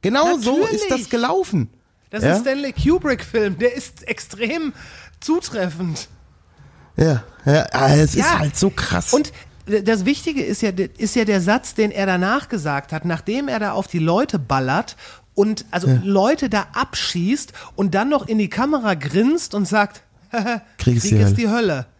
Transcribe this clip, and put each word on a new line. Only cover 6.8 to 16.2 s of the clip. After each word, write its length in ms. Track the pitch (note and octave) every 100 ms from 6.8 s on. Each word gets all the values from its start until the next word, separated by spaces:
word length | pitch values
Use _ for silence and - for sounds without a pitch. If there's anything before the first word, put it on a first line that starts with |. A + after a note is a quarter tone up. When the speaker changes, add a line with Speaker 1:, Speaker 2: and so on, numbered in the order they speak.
| - -
Speaker 1:
Ja, 240 | D#3+ B2+ - - C#3
ja, 200 | D3+ -
ah, 160 | - C3
es 200 | D3 D3+
Speaker 2:
Ja. 100 | - D4
Speaker 1:
ist 120 | E4+
halt 180 | D3+ -
so 100 | F#3+
krass. 460 | - - F2+ -
Speaker 2:
Und 180 | C#4 D4 - - - -
das 380 | G#3 G3 A3+
Wichtige 380 | F#3 C#4+ - C#4
ist 180 | - G3+
ja, 100 | G#3+ F3+ F#3 -
ist 180 | G#3+ B3
ja 80 |
der 160 | G#3+ G3
Satz, 320 | F3 A3 -
den 160 | - G#3+
er 140 | G3+
danach 460 | G3 F3+ F#3 C4+ -
gesagt 420 | A3 D3+ C#3 -
hat, 140 | D#3+ F3
nachdem 420 | D#3+ - A#3+ C#4+
er 120 | A#3
da 120 | G#3
auf 140 | F#3 -
die 120 | F3
Leute 400 | D#3+ F#3 D4+ F3+
ballert 580 | B2+ C3+ B2+ D#3 - - - - _
und 300 | - G3+ G#3+ -
also 180 | F3+ E3+
Speaker 1:
Ja. 120 | B2+
Speaker 2:
Leute 460 | F#3+ G3